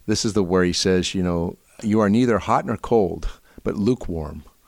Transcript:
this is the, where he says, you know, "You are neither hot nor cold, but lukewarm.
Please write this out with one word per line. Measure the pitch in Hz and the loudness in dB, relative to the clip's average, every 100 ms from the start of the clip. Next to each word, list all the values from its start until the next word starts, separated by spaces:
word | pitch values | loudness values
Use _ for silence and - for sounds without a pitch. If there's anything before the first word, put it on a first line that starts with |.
| - | -4
this | 107 | -2
is | 117 | 0
the, | 101 | 0
where | 90 92 | 2 2
he | 90 | 2
says, | 87 98 92 87 | 2 2 2 0
you | 98 | -2
know, | 90 85 85 - _ - | -2 -2 -4 -8 _ -8
"You | 110 107 | 0 2
are | 104 | 4
neither | 110 127 104 | 4 4 0
hot | - 127 | 0 -2
nor | - 110 | -2 -6
cold, | - 117 90 82 - - _ - | 0 2 2 -2 -8 -10 _ -10
but | - - | -6 -2
lukewarm. | 101 - - 82 73 76 - _ | 0 -2 -4 -8 -8 -12 -18 _